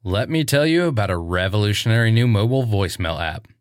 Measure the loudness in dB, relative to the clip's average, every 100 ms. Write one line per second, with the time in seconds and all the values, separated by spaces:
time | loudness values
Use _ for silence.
0 | -2 -2 0 -2 0 0 2 2 0 0
1 | -2 -2 -2 -2 0 0 0 0 0 2
2 | 4 2 4 2 2 0 0 0 -2 -2
3 | -4 -4 -6 -6 -14 _